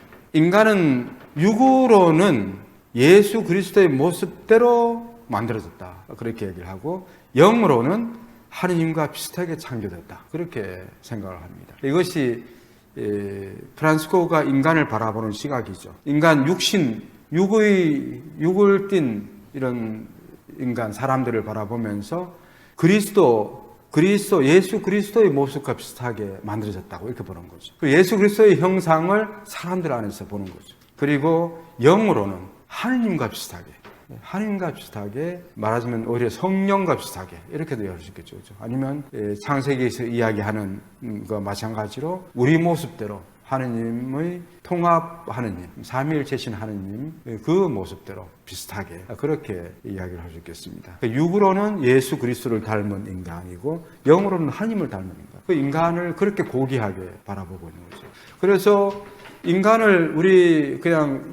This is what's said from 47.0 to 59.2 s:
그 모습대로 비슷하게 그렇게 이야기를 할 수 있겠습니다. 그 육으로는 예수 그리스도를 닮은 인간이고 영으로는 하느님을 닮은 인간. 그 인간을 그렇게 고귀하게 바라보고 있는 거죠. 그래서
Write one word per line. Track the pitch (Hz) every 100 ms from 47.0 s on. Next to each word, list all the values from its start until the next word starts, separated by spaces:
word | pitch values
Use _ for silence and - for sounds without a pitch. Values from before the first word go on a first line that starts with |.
| 151 - 123 107 -
그 |
모습대로 | 180 180 104 87 95 - 98 92 _ -
비슷하게 | - - 104 85 87 95 110
그렇게 | 147 156 - 92 87 90 -
이야기를 | 95 90 87
할 | 85
수 | 82
있겠습니다. | 82 82 - - - 90
그 | 117
육으로는 | 123 170 202 196 190 208 196 123
예수 | 131 131 147
그리스도를 | 123 117 123 110
닮은 | 107 107 101 98 107
인간이고 | 92 85 85 90 90 131 170 - - 135
영으로는 | 175 202 180 147
하느님을 | - 226 208 147
닮은 | 95 95
인간. | 85 - - -
그 |
인간을 | 160 139 156 170 170 175 165
그렇게 | 196 202
고귀하게 | - 127 131 127 104 92 90 90 -
바라보고 | 98 87 92 165
있는 | - 175
거죠. | - - - - -
그래서 | 185 196 208 202 202 202 - -